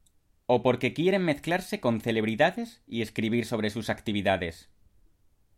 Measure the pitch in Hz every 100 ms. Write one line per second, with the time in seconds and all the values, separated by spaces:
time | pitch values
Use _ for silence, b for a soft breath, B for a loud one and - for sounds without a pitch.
0 | _ _ _ _ - 123 127 123 123 123
1 | 175 196 175 143 - 180 185 202 123 113
2 | 117 110 107 110 160 208 233 - - 113
3 | 110 - 110 117 113 117 107 113 104 104
4 | - 104 98 92 87 - - _ _ _
5 | _ _ _ _ _